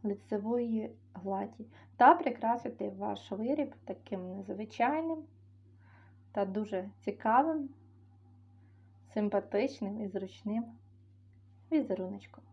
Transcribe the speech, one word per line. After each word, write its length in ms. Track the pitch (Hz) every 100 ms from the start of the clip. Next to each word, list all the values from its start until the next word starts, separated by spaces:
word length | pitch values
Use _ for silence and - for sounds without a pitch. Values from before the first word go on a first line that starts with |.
лицевої 880 | 208 202 - 208 214 240 240 220 220 - -
гладі 520 | - 190 190 202 - 220 - - -
та 180 | 247 339
прикрасити 720 | 269 226 226 247 247 - 208
ваш 420 | 190 208 196 -
виріб 440 | 226 226 294 269 - -
таким 500 | - - 190 180 190
незвичайним 800 | 196 196 214 - 240 302 330 320 302 - - - - - - - - - -
та 140 | - 196
дуже 440 | 196 214 190 196 -
цікавим, 720 | - 202 220 233 311 311 277 - - - - - - - - - - - - - -
симпатичним 880 | 220 208 202 - 202 269 - 196 214
і 60 | 202
зручним 560 | 190 190 - 208 220 233 - - - - - - - - - -
візеруночком. 720 | 320 240 185 185 202 - - -